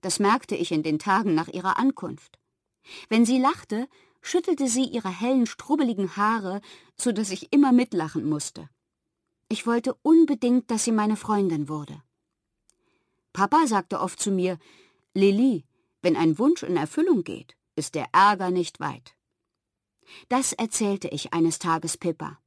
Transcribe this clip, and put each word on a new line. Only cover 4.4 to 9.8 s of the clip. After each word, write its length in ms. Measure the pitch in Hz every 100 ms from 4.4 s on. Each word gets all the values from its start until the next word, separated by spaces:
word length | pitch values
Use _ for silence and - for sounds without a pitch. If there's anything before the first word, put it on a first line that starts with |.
| 349 320 269
sie 160 | 233
ihre 260 | 262 233 196
hellen, 340 | 180 233 262
strubbeligen 720 | 233 - - 294 262 202 190 196
Haare, 460 | 208 226 190 196 - - _ _
so 160 | 247
dass 180 | 208 214
ich 220 | 185 -
immer 200 | 277 285
mitlachen 540 | 247 247 185 156 156 147
musste. 440 | 151 - - - _ _ _ _ _ _ _ _
Ich 160 | 220 226
wollte 280 | 233